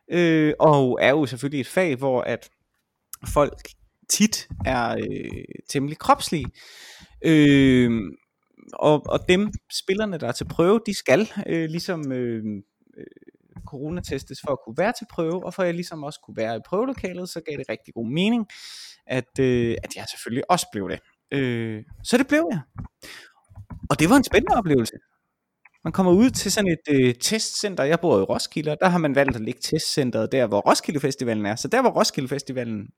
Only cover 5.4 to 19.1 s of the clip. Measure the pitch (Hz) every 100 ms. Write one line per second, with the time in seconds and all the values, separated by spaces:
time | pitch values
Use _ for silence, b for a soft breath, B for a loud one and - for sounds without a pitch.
5.4 | - - - 147 139 156 - 285 - 165
6.4 | 127 B B B B B B - - 156
7.4 | 147 139 135 127 120 113 87 - _ _
8.4 | _ _ - - 147 147 - - - 180
9.4 | 208 - - - - 196 214 170 120 -
10.4 | 82 - 175 226 220 196 - 139 220 202
11.4 | - 165 160 170 - 165 139 127 120 113
12.4 | 110 104 - _ _ - - - - _
13.4 | _ - - 139 151 180 - 135 - -
14.4 | 151 131 - 117 202 247 226 - 160 180
15.4 | 175 185 180 170 175 160 143 - - -
16.4 | 110 113 - 190 262 254 185 180 180 170
17.4 | 160 139 131 110 - 113 113 156 202 240
18.4 | 208 B B B B B -